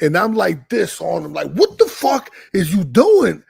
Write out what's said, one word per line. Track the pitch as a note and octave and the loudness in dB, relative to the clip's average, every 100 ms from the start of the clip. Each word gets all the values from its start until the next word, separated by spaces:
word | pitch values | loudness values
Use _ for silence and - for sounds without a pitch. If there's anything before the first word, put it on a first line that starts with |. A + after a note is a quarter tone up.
and | D#3 D#3 | -2 0
I'm | G#3+ | 0
like | A3 F#3+ E3 B2+ | 0 -2 -4 -4
this | A#3+ F#3+ - | -4 -4 -6
on | - E3+ | -6 -6
him, | D#3 | -6
like, | D3+ - | -8 -6
What | D3+ G#4 - | 0 0 2
the | A4+ | 0
fuck | - C#4 C4+ - - - | 0 -2 -2 -4 -16 -8
is | G3 E3+ | -4 -2
you | F#3+ | -2
doing? | E3+ B2 D#4+ G#4+ C4 D#3+ - | 0 2 4 6 4 -2 -10